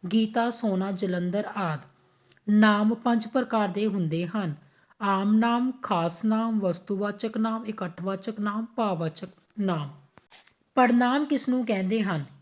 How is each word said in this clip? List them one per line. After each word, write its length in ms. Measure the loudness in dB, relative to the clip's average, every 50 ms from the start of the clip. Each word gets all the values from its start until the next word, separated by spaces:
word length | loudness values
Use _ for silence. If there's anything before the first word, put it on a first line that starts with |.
| -6 0
ਗੀਤਾ, 420 | 2 2 2 2 0 0 0 0
ਸੋਨਾ, 420 | 0 0 0 0 0 0 0 -2
ਜਲੰਧਰ 520 | -2 -4 -2 -2 -2 -2 -2 -2 -2 -2 -4 -4 -4 -4
ਆਦਿ। 300 | -4 -2 -4 -4 -8 -14 _ _ _ _ _ _ _ -20 -20 _ _ 2
ਨਾਮ 460 | 6 6 8 6 6 4 2 2 0
ਪੰਜ 320 | 0 0 0 2 2 0 0
ਪ੍ਰਕਾਰ 420 | 0 -2 -2 0 0 0 0 0
ਦੇ 160 | -2 -2 -2
ਹੁੰਦੇ 420 | -2 0 0 -2 0 -2 -2 -4 -4
ਹਨ। 280 | -4 -4 -4 -4 -6 -8 -12 _ _ _ _ _ -14 _
ਆਮ 340 | -2 0 0 2 4 4 4
ਨਾਮ, 360 | 4 4 4 2 0 0 -2 -4 -4
ਖਾਸ 440 | -4 0 0 2 2 0 -2 0 0
ਨਾਮ, 340 | 0 0 0 0 0 0 0
ਵਸਤੂਵਾਚਕ 800 | 0 0 -2 -2 -4 -6 -4 -2 -2 -4 -4 -4 -6 -4 -2 -2
ਨਾਮ, 280 | -2 -2 -2 -4 -6
ਇਕੱਠਵਾਚਕ 760 | -8 -8 -6 -8 -8 -8 -8 -6 -6 -6 -4 -6 -8 -6 -4
ਨਾਮ, 260 | -4 -4 -2 -4 -6
ਭਾਵਵਾਚਕ 640 | -6 -2 -2 0 0 0 0 -2 -4 -4 -6 -10 -12 -18 _ -20 _ _ -4
ਨਾਮ। 320 | -2 0 0 -2 -4 -6 -10 -18 -20 _ _ -20 -20 _ -20 -20 -20 -20 -20 _ _ _ _
ਪੜਨਾਮ 500 | 4 4 6 6 4 4 4 2 0 0
ਕਿਸ 240 | 2 2 2 2 2
ਨੂੰ 160 | 0 0 0
ਕਹਿੰਦੇ 360 | 0 0 0 0 0 0 0
ਹਨ? 240 | 0 0 -2 -2 -4 -8 -14 -20